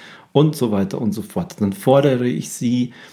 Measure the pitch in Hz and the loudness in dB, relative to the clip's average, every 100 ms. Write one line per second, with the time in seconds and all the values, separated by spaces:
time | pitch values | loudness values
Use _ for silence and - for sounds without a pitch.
0 | - - - - 156 147 123 101 95 - | -18 -20 -2 4 4 2 -2 0 -2 -2
1 | 110 104 101 - 87 - 104 95 - 135 | -4 -4 -6 -6 -8 -4 -4 -2 2 4
2 | 143 127 123 - - - 123 123 120 - | 4 0 -2 -4 -8 -6 -2 0 -2 -6
3 | - | -20